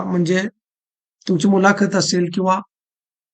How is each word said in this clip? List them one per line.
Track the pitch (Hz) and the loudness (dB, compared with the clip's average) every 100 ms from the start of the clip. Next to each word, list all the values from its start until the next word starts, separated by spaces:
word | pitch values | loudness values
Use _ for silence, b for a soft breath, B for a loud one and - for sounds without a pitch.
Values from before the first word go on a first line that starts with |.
म्हणजे | 190 180 170 185 202 - _ _ _ _ _ _ - | -4 -2 0 -2 -4 -10 _ _ _ _ _ _ -4
तुमची | 180 202 | 0 2
मुलाखत | 196 196 196 196 196 | 4 4 2 0 0
असेल | 160 185 175 | -2 -2 -2
किंवा | 175 185 190 - _ _ _ _ _ _ | -2 -2 -2 -4 _ _ _ _ _ _